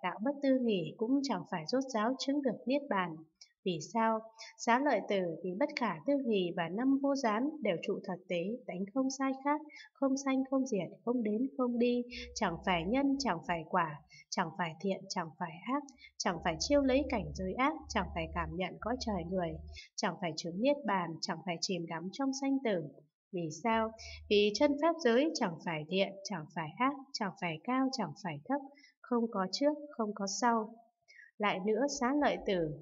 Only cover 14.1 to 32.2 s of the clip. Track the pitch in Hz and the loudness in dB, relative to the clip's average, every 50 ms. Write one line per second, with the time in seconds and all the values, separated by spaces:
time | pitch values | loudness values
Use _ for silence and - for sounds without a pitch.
14.1 | - - - _ - 208 180 160 147 - 180 160 156 - - 196 185 - 196 - | -20 -20 -14 _ -2 -2 -2 -2 -2 -4 -4 -4 -4 -4 -2 -2 -2 -2 -4 -4
15.1 | - 190 165 160 147 - 180 165 160 175 185 226 269 294 285 - - - - - | -4 -4 -4 -4 -6 -8 -8 -8 -8 -10 -6 -4 -2 -2 -4 -6 -14 -20 -20 -20
16.1 | _ - - 214 175 170 - 180 160 160 - - 285 285 277 254 247 277 285 - | _ -2 -2 -2 0 0 0 -2 -2 -2 2 4 4 6 6 6 4 4 2 2
17.1 | 269 208 170 151 - 185 190 185 202 233 262 302 320 311 - - - 180 180 - | -2 -2 -2 -4 -6 -4 -4 -4 0 2 2 2 0 -2 -8 -4 -2 -2 -2 -2
18.1 | - 175 160 160 - 180 165 156 160 180 185 165 - - - 214 247 254 - 226 | -2 -4 -4 -4 -4 -4 -4 -4 -4 -4 -4 -4 -6 -6 -4 -4 -4 -2 -2 -2
19.1 | 202 175 165 170 190 185 175 160 160 156 - - - - - - _ - 220 190 | -2 -2 -2 -2 -2 -2 -2 -2 -4 -8 -10 -12 -14 -16 -16 -12 _ -4 -4 -2
20.1 | 165 - 180 165 151 156 - 170 170 196 233 285 285 285 277 208 196 185 175 165 | -2 -2 -4 -4 -4 -4 -6 -6 -4 2 2 2 2 2 0 0 0 0 0 -2
21.1 | 160 151 - - 170 160 - 190 165 165 - - 190 165 170 160 170 160 170 190 | -4 -6 -4 -6 -6 -4 -4 -4 -4 -4 -2 -2 -2 -2 -2 -4 -6 -6 -6 -6
22.1 | - - 269 269 262 269 277 269 269 262 262 226 196 170 156 143 - - - _ | -4 -2 -2 -2 0 0 0 0 0 2 2 0 0 0 -2 -6 -10 -16 -20 _
23.1 | _ _ _ _ - 175 170 151 156 - - 233 226 226 220 220 226 - - - | _ _ _ _ -6 -4 -4 -4 -6 -4 0 2 2 2 2 0 -4 -8 -12 -12
24.1 | - - - - 214 202 208 208 208 - 294 294 285 285 302 339 330 320 - 233 | -12 -14 0 4 6 6 6 6 6 4 4 4 4 4 2 2 2 4 2 4
25.1 | 226 254 294 320 311 285 240 185 165 143 - 180 160 151 151 156 180 190 190 175 | 4 4 4 2 2 0 -2 -2 -2 -4 -6 -4 -4 -4 -4 0 2 2 2 0
26.1 | - - - - 202 160 151 - - 180 160 151 - - 247 277 294 277 269 - | -2 -8 -8 -6 -6 -6 -6 -6 -6 -6 -6 -6 -2 0 0 0 0 -2 -8 -12
27.1 | - - 214 208 208 - 180 170 156 160 - 247 254 262 269 262 262 - 196 151 | -6 -4 -4 -4 -2 -2 -4 -4 -4 -4 -2 -2 0 2 2 2 0 -2 -4 -4
28.1 | 143 - - 175 147 143 - - 269 294 285 - - - - - _ _ - - | -6 -6 -6 -6 -6 -6 -2 -2 -2 -2 -2 -6 -14 -20 -20 -20 _ _ -4 0
29.1 | 247 240 233 226 220 196 185 190 - - 285 294 302 302 - - - - 220 208 | 0 2 2 0 0 -2 -2 -2 0 2 2 2 2 0 -4 -10 -6 -4 -4 -4
30.1 | 208 - 196 190 - - 254 240 233 226 214 - - - - _ _ _ _ _ | -2 -4 -4 -4 -2 2 2 4 4 4 2 -2 -6 -16 -20 _ _ _ _ _
31.1 | - - - - _ - 208 202 165 185 180 214 220 214 277 285 277 - 247 247 | -20 -20 -20 -20 _ -2 0 0 0 2 2 2 2 4 2 0 0 0 0 2
32.1 | 285 294 | 4 4